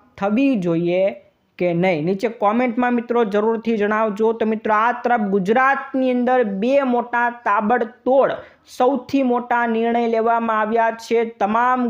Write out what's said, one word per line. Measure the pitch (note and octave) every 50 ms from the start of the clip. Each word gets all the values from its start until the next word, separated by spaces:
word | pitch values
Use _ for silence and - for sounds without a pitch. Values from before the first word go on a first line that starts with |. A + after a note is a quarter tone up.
| - _ _
થવી | - G3 G3+ G#3+ A#3+ C#4 C#4 C4+ G#3 F3
જોઈએ | F3 E3 E3 E3+ E3+ F3 F#3 F#3+ G3+ - - - _ _ _ _ _ _ -
કે | F3+ F3 E3+
નહીં. | E3+ F3+ F#3+ F3+ D3+ D3
નીચે | F3 G3+ F#3+ - D#3+ D#3 - G#3+
કોમેન્ટમાં | G3+ A3 A#3+ B3+ B3+ A3 B3 B3 B3 A#3+ A#3+
મિત્રો | A#3 - A#3 A#3+ A#3 G3+ G3
જરૂરથી | G#3 G#3+ A3+ A3+ A3 A3+ A#3 A#3 G#3
જણાવજો. | G#3 G#3 G#3+ G#3+ A3+ A3 G3 G3+ A3 A3+ A3+
તો | A3+ A3+
મિત્રો, | G#3+ A3 G#3+ - A3+ G#3+
આ | G#3 A3 A#3+ A#3+ - -
તરફ | A#3+ A#3+ A#3+ G#3+ G3 F#3+
ગુજરાતની | G3+ F3+ F#3+ A3+ B3+ C4 C4+ C#4 C4 - - - C4 C4 B3+ B3
અંદર | B3 B3 A#3+ B3+ B3+ B3 G#3 G3 F#3+ G#3
બે | B3 C#4 C#4+ C#4 B3+ A#3+
મોટા | A#3+ A#3 A#3+ - A#3+ A#3+ A#3+ A#3+ A#3+ -
તાબડતોડ | A3 G3+ G#3+ G#3 G#3 B3 A#3+ A#3 A3 - _ - B3 C4 C#4 A#3+ E3 - - - - - _ _ - -
સૌથી | - B3+ B3+ C#4 B3+ - - - C#4 C4+
મોટા | B3 A#3+ A#3+ A#3+ A#3+ A#3+ A#3+ A#3+
નિર્ણય | A#3 A3+ A3 A3+ A#3 A3+ A#3+ A#3 A#3 A3+
લેવામાં | A3+ A3 A#3 A#3 A#3 A#3 A3+ A3 G#3+
આવ્યા | G#3+ G#3+ A3+ A3+ A3+ A3+ A3+ A3 -
છે. | - A#3 A3+ A#3 A3+ A#3 - -
તમામ | G3+ A3 A3+ B3 B3 B3+ B3+ B3